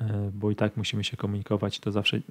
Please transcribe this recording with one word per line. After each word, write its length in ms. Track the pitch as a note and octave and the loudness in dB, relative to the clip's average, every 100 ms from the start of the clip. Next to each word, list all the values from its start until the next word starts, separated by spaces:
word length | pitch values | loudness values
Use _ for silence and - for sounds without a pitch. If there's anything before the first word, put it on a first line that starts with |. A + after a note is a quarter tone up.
e, 300 | A2 G#2 G2+ | 0 0 -2
bo 180 | G2+ G#2+ | 0 0
i 40 | G#2 | 2
tak 220 | G#2+ A2 | 2 0
musimy 260 | - G#2 | -2 -2
się 140 | F#2+ - | -4 -2
komunikować 600 | G2+ G2+ - G#2 G2+ - | -2 -2 0 2 2 -2
i 40 | |
to 100 | G#2+ | 0
zawsze, 280 | G2+ - G#2+ - | 0 2 0 -2